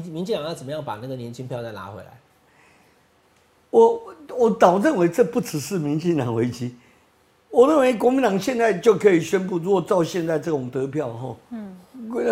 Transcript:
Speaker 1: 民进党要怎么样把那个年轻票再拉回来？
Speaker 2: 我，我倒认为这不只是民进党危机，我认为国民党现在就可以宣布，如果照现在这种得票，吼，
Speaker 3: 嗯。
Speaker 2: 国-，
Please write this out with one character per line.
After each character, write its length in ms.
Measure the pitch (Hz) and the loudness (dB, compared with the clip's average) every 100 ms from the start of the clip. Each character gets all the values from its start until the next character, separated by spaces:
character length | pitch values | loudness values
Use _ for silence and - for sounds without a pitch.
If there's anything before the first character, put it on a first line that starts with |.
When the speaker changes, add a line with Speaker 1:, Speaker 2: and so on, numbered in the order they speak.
| 170 | -10
Speaker 1:
民 180 | 156 | -8
进 120 | 185 190 | -6 -6
党 80 | |
要 100 | 151 | -6
怎 100 | 165 | -10
么 60 | 127 | -10
样 140 | 156 | -10
把 100 | 139 104 | -8 -10
那 120 | 127 | -10
个 80 | 131 | -10
年 180 | 120 | -10
轻 140 | 117 127 | -12 -10
票 120 | 123 | -10
再 120 | 117 | -10
拉 140 | 101 92 | -12 -14
回 140 | 101 | -14
来？ 160 | 92 120 _ _ _ _ _ _ _ _ _ _ _ _ _ _ _ | -18 -20 _ _ _ _ _ _ _ _ _ _ _ _ _ _ _
Speaker 2:
我， 440 | 233 226 226 - - 294 - | 6 6 4 -8 -20 -10 0
我 120 | 220 | 2
倒 300 | 196 196 180 | 4 4 4
认 180 | 262 262 | 2 2
为 120 | 170 | 2
这 160 | 170 | 2
不 160 | - 196 | 0 0
只 180 | 175 156 | -4 -6
是 180 | - 196 | -6 -4
民 200 | 147 151 | -2 -2
进 180 | 175 160 | 0 -2
党 180 | 123 | -2
危 160 | 113 123 | -2 -2
机， 240 | 120 123 120 _ _ _ _ _ _ _ | -4 -10 -12 _ _ _ _ _ _ _
我 180 | 277 262 | 4 6
认 100 | 311 | 6
为 160 | 254 | 2
国 160 | 226 233 | 2 2
民 100 | 262 | 2
党 180 | 247 190 | 2 0
现 200 | 190 240 | -2 0
在 160 | 226 | 0
就 200 | 190 233 196 | 2 4 4
可 120 | 202 | 6
以 100 | 170 | 4
宣 260 | 143 196 185 | 2 -2 -2
布， 120 | 180 | -4
如 120 | 170 | 0
果 100 | 196 | 0
照 220 | 165 190 | 2 0
现 240 | 160 185 165 | 0 -2 -2
在 120 | 156 | -2
这 120 | 147 | -2
种 180 | 147 127 | -4 -4
得 180 | 131 135 | -6 -4
票， 260 | 143 135 | -4 -6
吼， 240 | 113 127 113 - | -8 -12 -12 -14
Speaker 3:
嗯。 260 | 226 208 185 180 262 226 | -14 -14 -18 -20 -16 -10
Speaker 2:
国-， 120 | 240 240 | -4 0